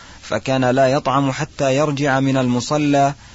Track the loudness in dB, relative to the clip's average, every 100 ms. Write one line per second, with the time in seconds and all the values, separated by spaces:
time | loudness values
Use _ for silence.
0 | -20 -20 -8 -6 -2 0 2 2 2 2
1 | 0 0 0 -2 -6 -4 -2 0 0 -2
2 | 0 0 0 0 0 -2 -2 -2 0 2
3 | 0 -2 -12